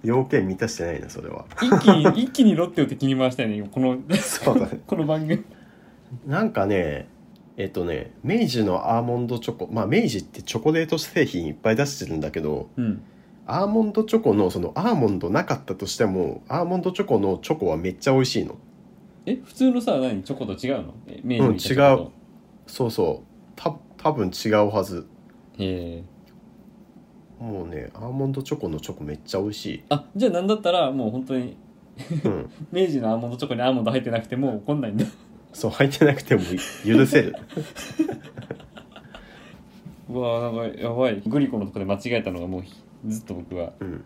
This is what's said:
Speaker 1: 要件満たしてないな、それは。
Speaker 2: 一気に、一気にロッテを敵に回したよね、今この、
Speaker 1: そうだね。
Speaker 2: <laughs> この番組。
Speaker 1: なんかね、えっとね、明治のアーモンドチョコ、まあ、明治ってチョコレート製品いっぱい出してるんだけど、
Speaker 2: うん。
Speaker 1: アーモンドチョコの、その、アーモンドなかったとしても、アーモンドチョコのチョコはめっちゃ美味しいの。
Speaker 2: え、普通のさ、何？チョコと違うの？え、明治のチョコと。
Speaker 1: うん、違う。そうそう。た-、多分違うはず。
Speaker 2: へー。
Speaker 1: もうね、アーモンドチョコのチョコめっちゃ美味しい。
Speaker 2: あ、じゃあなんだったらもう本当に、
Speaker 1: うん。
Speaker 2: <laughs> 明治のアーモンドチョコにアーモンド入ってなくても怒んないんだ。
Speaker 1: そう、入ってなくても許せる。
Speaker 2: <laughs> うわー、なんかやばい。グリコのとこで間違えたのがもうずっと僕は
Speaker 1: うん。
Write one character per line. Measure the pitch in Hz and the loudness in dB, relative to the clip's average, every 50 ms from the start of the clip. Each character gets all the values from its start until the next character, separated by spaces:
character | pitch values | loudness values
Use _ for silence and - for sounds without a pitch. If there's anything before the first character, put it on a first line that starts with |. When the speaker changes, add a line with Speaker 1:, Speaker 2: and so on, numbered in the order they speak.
| - | 0
Speaker 1:
要 | 113 120 131 135 | 2 2 2 2
件 | 135 147 123 92 95 | 4 2 2 2 0
満 | 92 - | -2 -2
た | 113 | -4
し | 110 - | -4 -4
て | - 85 | -6 -6
な | 85 | -4
い | 80 69 | -6 -6
な、 | - - | -10 -12
そ | - - | -14 -12
れ | - - | -12 -12
は。 | - - - - - - | -12 -14 -14 -14 -6 -2
Speaker 2:
一 | - 247 208 156 | 4 6 6 8
気 | - 208 | 10 8
に、 | 185 160 151 180 - 220 247 | 8 8 6 4 4 4 0
一 | 262 | 0
気 | - - 247 | 4 6 6
に | 208 170 | 8 8
ロ | 151 175 | 6 0
ッ | 175 | 0
テ | - 170 | 2 0
を | 143 | 0
敵 | 127 131 123 135 | 0 0 -2 0
に | 135 135 | 0 2
回 | 131 131 127 | 2 2 2
し | 123 | 2
た | - 123 | 0 -2
よ | 110 | -2
ね、 | 104 | -2
今 | 104 104 101 | -4 -6 -6
こ | - 127 | -2 0
の、 | 131 127 127 131 139 147 180 | 2 2 0 0 0 0 0
Speaker 1:
そ | 202 - - - - - - | 0 0 -2 -6 0 2 2
う | 117 131 | 4 4
だ | - | 0
ね。 | - - - | 0 -6 -10
Speaker 2:
<laughs> | - | -6
こ | - - | -4 -2
の | 175 151 | -2 0
番 | 147 156 156 | 0 0 0
組。 | 156 151 180 208 - - - - - - - - - - - - - - 127 123 - | 0 -2 -2 -2 -2 -12 -20 -20 -20 -20 -20 -20 -20 -20 -20 -20 -18 -18 -16 -14 -6
Speaker 1:
な | 139 143 185 | -2 0 0
ん | 220 208 | 0 0
か | - 107 98 | 0 0 0
ね、 | 101 101 92 85 78 73 67 - - - - - - - - - - - | 2 2 2 0 0 -4 -6 -10 -14 -20 -20 -20 -20 -20 -20 -20 -18 -8
え | - 98 | -8 -8
っ | 92 | -6
と | - 92 87 | -4 -4 -4
ね、 | 87 80 62 - - - - - | -4 -4 -6 -8 -10 -16 -8 -4
明 | 127 190 240 233 147 | -2 0 2 0 0
治 | 127 120 107 | 2 0 2
の | 95 90 - - 85 113 | 2 0 0 0 0 0
ア | 117 | 0
ー | 120 | 0
モ | 120 120 | 0 -2
ン | 120 123 117 | -2 -2 -2
ド | 123 117 | -4 -4
チ | - - | -4 -8
ョ | 117 | -6
コ、 | - 113 - | -6 -8 -4
ま | 110 113 | -4 -2
あ、 | 101 | 0
明 | 98 - 214 240 160 | 2 2 2 2 2
治 | 113 95 | -2 -4
っ | 78 | -8
て | - - - | -8 -16 -14
チ | - - - | -12 -6 -6
ョ | - | 0
コ | - 156 | 2 2
レ | 156 165 | 2 2
ー | 160 156 | 0 0
ト | 165 156 | -2 -4
製 | - - - 170 143 | -4 -2 2 2 2
品 | - - 90 82 | 2 0 -4 -4
い | 76 | -6
っ | - | -8
ぱ | - - 110 | -2 0 2
い | 110 | 2
出 | 113 143 | 2 2
し | 139 - - 92 | -2 -2 -8 -8
て | - | -6
る | 82 | -4
ん | 80 | -4
だ | 76 76 | -4 -4
け | - 82 | -4 -4
ど、 | 78 76 76 64 - - - | -2 -2 -4 -4 -6 -8 -6
Speaker 2:
う | 131 | -4
ん。 | 120 110 95 76 - - - - - - - - - | -2 -2 -2 -4 -8 -18 -20 -20 -20 -20 -20 -16 -8
Speaker 1:
ア | - 123 170 196 | -4 -2 0 0
ー | 202 | 2
モ | 214 226 220 | 2 2 2
ン | 208 | 2
ド | 202 220 | 2 0
チ | 220 - - | 0 2 2
ョ | 226 | 4
コ | - 127 98 | 4 4 4
の、 | 104 98 90 | 6 4 2
そ | - 95 | 2 -2
の、 | 90 - - | -4 -2 -4
ア | - 180 | -2 0
ー | 240 226 | 2 2
モ | 156 120 107 | 4 2 2
ン | 104 87 | 2 0
ド | - 87 | -2 0
な | 101 151 190 | 0 0 0
か | - 131 | 0 -4
っ | - - | -4 -4
た | - 95 | -10 -8
と | - 98 | -8 -6
し | 95 - | -8 0
て | - 117 | 0 0
も、 | 101 95 92 85 65 - - - - | 2 2 0 0 -2 -4 -8 -8 -6
ア | - 165 | -2 -2
ー | 175 | -2
モ | 170 185 180 | 0 -2 -2
ン | |
ド | 180 185 | -2 -2
チ | 185 - | -2 -2
ョ | 196 | 0
コ | - 123 101 | 2 2 2
の | 98 95 92 80 | 2 2 0 -2
チ | - - | -2 -4
ョ | 156 135 | -2 0
コ | 101 87 | 0 -2
は | 78 | 0
め | 78 87 92 | -2 -4 -6
っ | 90 | -6
ち | - - 139 | -2 2 4
ゃ | |
美 | 135 135 | 4 4
味 | 131 | 4
し | - - 113 | 2 0 -2
い | 85 | -4
の。 | - - - - - - - - - - - - - - - - | -4 -10 -16 -18 -20 -20 -20 -20 -20 -20 -20 -20 -20 -20 -10 -4
Speaker 2:
え、 | - 254 | -4 -4
普 | 254 - - - | -4 -6 -18 -2
通 | - 254 262 | 2 4 4
の | 240 247 | 4 2
さ、 | 233 240 180 135 | 0 0 0 2
何？ | 131 127 110 98 95 | 0 0 -2 -4 -4
チ | - | -6
ョ | 139 | -8
コ | - 127 | -6 -6
と | 95 92 | -8 -6
違 | - - 123 | -6 -4 -4
う | 139 113 | -4 -4
の？ | 82 - - - - | -6 -10 -16 -18 -18
え、 | - - - | -18 -16 -10
明 | - 120 123 | -4 -2 2
治 | 123 | 4
の | 135 120 104 | 4 4 4
チ | 90 - - 131 | 0 -2 0 4
ョ | 135 143 139 135 | 6 8 8 8
コ | |
と。 | - | 6
Speaker 1:
う | 85 | 2
ん、 | - | -6
違 | |
う。 | - - - - - - - - - - - | -12 -20 -20 -20 -20 -20 -20 -20 -20 -20 -20
そ | - - - 131 | -18 -4 -2 -2
う | 113 | -2
そ | - - 92 78 - - - | 2 0 0 0 0 -4 -8
う。 | - - - - - - | -20 -20 -20 -20 -20 -20
た-、 | - - 170 151 - - - - - | -6 -6 -6 -6 -6 -18 -20 -20 -2
多 | - 156 | -2 0
分 | 151 127 101 90 | 0 2 -2 -2
違 | - - - 113 | -2 -4 0 4
う | 107 104 104 101 | 4 6 4 4
は | 107 101 | 2 0
ず。 | 92 95 90 82 - - - - - - - - - - - - | -2 -2 -6 -10 -10 -14 -20 -20 -20 -20 -20 -20 -20 -18 -8 -6
Speaker 2:
へ | 98 92 92 90 85 85 82 85 92 - - - - - - - - - - - - - - - - - - - - - - - - _ - - | -4 -4 -4 -4 -6 -10 -10 -12 -14 -16 -20 -20 -20 -20 -20 -20 -20 -20 -20 -20 -20 -20 -20 -20 -20 -20 -20 -20 -20 -20 -20 -20 -20 _ -18 -14
ー。 | |
Speaker 1:
も | 117 113 101 95 85 | -10 -10 -8 -8 -8
う | 85 | -8
ね、 | 82 76 58 - - | -8 -10 -10 -12 -14
ア | - | -12
ー | 107 120 | -10 -8
モ | 131 135 135 | -4 -2 -2
ン | 135 | -2
ド | 135 135 | -2 -4
チ | 135 - 151 | -4 -6 -6
ョ | |
コ | 143 - 87 | -4 -4 -6
の | - - | -6 -6
チ | - - | -8 -10
ョ | - | -12
コ | - | -10
め | - 73 76 | -10 -10 -10
っ | 76 - | -10 -8
ち | - - | -4 -2
ゃ | 95 | -2
美 | 101 107 | -2 -2
味 | 104 | -6
し | - - | -6 -8
い。 | - 160 - - - | -8 -8 -10 -4 -2
Speaker 2:
あ、 | 147 143 - - - | -2 -2 -2 -8 -2
じ | 196 254 | 0 0
ゃ | 233 | 2
あ | |
な | 170 175 | 2 0
ん | 185 | 0
だ | 196 214 | 0 0
っ | 214 | 0
た | 208 175 | 2 2
ら | 180 180 160 131 | 2 4 2 2
も | 135 135 120 110 | 0 -2 -2 -2
う | |
本 | 113 127 131 | -4 -4 -4
当 | - 135 | -4 -4
に、 | 127 123 127 - - - - - - - - - - - - 165 151 - | -4 -4 -6 -10 -16 -20 -20 -20 -20 -20 -20 -18 -18 -10 -6 -6 -2 0
Speaker 1:
う | 113 | 0
ん。 | 98 85 - - - - | -2 -2 -6 -10 -12 -16
Speaker 2:
<laughs> | 151 - | -14 -4
明 | 175 180 190 | 0 2 2
治 | 175 147 131 | 2 2 0
の | 113 110 | 0 0
ア | 113 | 0
ー | 117 | 0
モ | 120 | -2
ン | 120 | -6
ド | 123 | -6
チ | 123 147 | -6 -4
ョ | - | -4
コ | 123 | -2
に | 117 | 0
ア | 123 131 | 2 2
ー | |
モ | 131 123 | 2 2
ン | 110 | 2
ド | 113 | 2
入 | 127 131 | 0 0
っ | 110 | 0
て | 120 | 0
な | 113 113 | -2 -2
く | - - | -2 -4
て | 123 | -2
も | 127 139 131 113 104 | 0 0 0 -2 -2
怒 | - - 147 | -2 -2 -2
ん | 151 | -2
な | 127 | -2
い | 107 | -2
ん | 101 | 0
だ。 | 113 - - - - - - - - - - | -2 -2 -2 -4 -16 -20 -20 -20 -20 -20 -20
Speaker 1:
そ | - - - | -10 -4 -4
う、 | - | -4
入 | - - 139 139 | 2 2 2 2
っ | |
て | 139 - 160 | 4 4 4
な | 143 139 | 4 4
く | - | 2
て | - - 127 | 2 2 2
も | 98 90 85 92 90 - - - - - | 2 2 0 -4 -4 -4 -8 -12 -4 0
許 | 104 113 - 135 | 6 6 6 6
せ | 135 - 139 | 8 6 4
る。 | - - - | 4 4 -4
Speaker 2:
<laughs> | - - - - - 151 - - - - - - - 311 320 - - - - - - - - - - - - - - - - - - - - - - - - - - - - - - - - - - - - - - - - | -8 -14 -10 -10 -10 -10 -10 -12 -14 -14 -10 -2 -2 -2 -2 -2 -10 -12 -16 -16 -18 -12 -12 -14 -14 -14 -20 -20 -20 -20 -20 -20 -20 -20 -20 -20 -20 -20 -20 -20 -20 -20 -20 -20 -20 -20 -20 -20 -20 -20 -20 -20 -18 -14 -8
う | 120 127 | -6 -4
わ | 123 120 117 117 120 120 | -2 0 0 0 -2 -2
ー、 | 113 | -4
な | 117 117 - | -4 -4 -6
ん | |
か | - - | -6 -6
や | 104 117 | -6 -4
ば | 117 123 131 123 | 0 2 2 2
い。 | 107 98 101 | 0 -2 -4
グ | 110 113 147 | 0 2 2
リ | 139 131 | 2 2
コ | 131 107 | 0 -4
の | 98 | -4
と | 101 | -4
こ | - 101 | -6 -6
で | 98 | -2
間 | 95 98 | -2 -2
違 | 101 - | -2 0
え | 120 120 113 | -2 -2 0
た | 107 98 | 0 -2
の | 90 87 | -6 -6
が | 87 | -6
も | 92 92 90 | -6 -6 -8
う | 92 - - - - - - - - 107 | -8 -12 -18 -20 -20 -20 -20 -10 -8 -6
ず | 107 110 | -6 -6
っ | - | -8
と | - 95 | -10 -12
僕 | 90 87 - 92 | -12 -10 -10 -8
は | 90 85 - - - | -8 -8 -8 -8 -10
Speaker 1:
う | 98 | -10
ん。 | 92 82 - - | -10 -10 -12 -14